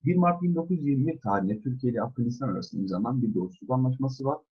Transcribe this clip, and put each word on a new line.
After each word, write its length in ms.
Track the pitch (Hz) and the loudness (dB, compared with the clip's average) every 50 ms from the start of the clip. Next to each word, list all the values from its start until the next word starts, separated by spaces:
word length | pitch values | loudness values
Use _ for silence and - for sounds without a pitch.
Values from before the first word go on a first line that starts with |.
| - | 2
bir 120 | 151 180 | 4 4
Mart 260 | 180 175 175 175 175 | 6 4 4 2 2
bin 120 | 180 175 170 | 0 2 2
dokuz 240 | 165 165 170 185 160 | 0 0 0 -2 0
yüz 80 | 143 | 2
yirmi 200 | 143 139 139 147 | 2 2 2 2
bir 140 | 165 156 - | 0 0 -2
tarihinde 400 | - 104 101 101 95 98 107 107 | -2 0 0 2 2 0 -2 -2
Türkiye 320 | - 131 127 127 131 123 | -2 -4 -4 0 -2 0
ile 100 | 117 110 | 0 0
Afganistan 460 | 107 - - 120 120 120 117 - 139 117 | -4 -4 -2 -2 -2 -2 -2 -2 -4 -4
arasında 340 | 95 95 90 - - - | -4 -4 -6 -6 -6 -4
imzalanan 400 | 98 92 92 90 107 120 131 131 | -4 -2 -2 -2 -2 0 0 0
bir 120 | 117 107 - | 0 0 0
dostluk 360 | 92 90 - - _ - - | 0 -2 -4 -8 _ -6 -2
anlaşması 540 | 127 127 131 131 127 131 135 135 131 - 135 | 0 2 2 2 0 0 -2 -4 -4 -2 -2
var 140 | 139 151 156 _ _ | -2 -4 -4 _ _